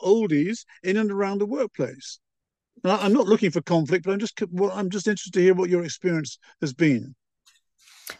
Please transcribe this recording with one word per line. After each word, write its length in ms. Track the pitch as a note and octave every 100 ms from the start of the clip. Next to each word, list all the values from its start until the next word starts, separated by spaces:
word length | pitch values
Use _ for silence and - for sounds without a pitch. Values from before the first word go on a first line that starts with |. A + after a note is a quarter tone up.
oldies 600 | F3+ A3+ G#3+ D3 E3+ A#3 - _
in 140 | F#3 G3+
and 120 | G#3+
around 280 | G3 G3 G3
the 60 | G#3
workplace? 760 | C#4+ A3 - B2 F#2+ - - _ _ _ _ _ _
And 80 | F3+
I, 60 | G3+
I'm 80 | G3
not 140 | A#3 G3+
looking 240 | A3 F#3+
for 100 | E3+
conflict, 420 | - E3+ C#3+ F3+
but 80 | E3+
I'm 60 | G3+
just, 200 | A3 - F#3+
well, 200 | F3+ G3
I'm 180 | F#3+ F#3+
just 180 | G3 G#3+
interested 260 | G3 -
to 60 | F3+
hear 120 | F3+
what 160 | F3+ F3+
your 140 | F3+
experience 540 | E3+ - F#3 D#3+ C#3+ - _ _
has 120 | D3+
been. 420 | C3 D#3+ B2 - - _ _ _ _ _ _ _ - - -